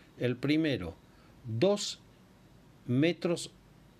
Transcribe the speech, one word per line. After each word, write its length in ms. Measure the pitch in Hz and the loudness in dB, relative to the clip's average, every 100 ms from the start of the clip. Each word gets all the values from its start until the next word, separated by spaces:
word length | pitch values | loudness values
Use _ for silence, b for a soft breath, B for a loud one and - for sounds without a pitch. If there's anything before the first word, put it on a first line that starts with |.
| B - | B -4
el 180 | 123 120 | -2 0
primero, 600 | 135 156 156 113 85 - b b b b | 2 2 2 -2 -4 -10 b b b b
dos 560 | 120 113 185 202 - - - - - - - - - - - | -8 0 2 2 -4 -10 -18 -20 -20 -20 -20 -20 -20 -16 -2
metros 640 | 123 165 170 175 165 - - - - - | 2 2 2 -2 -4 -6 -16 -20 -20 -20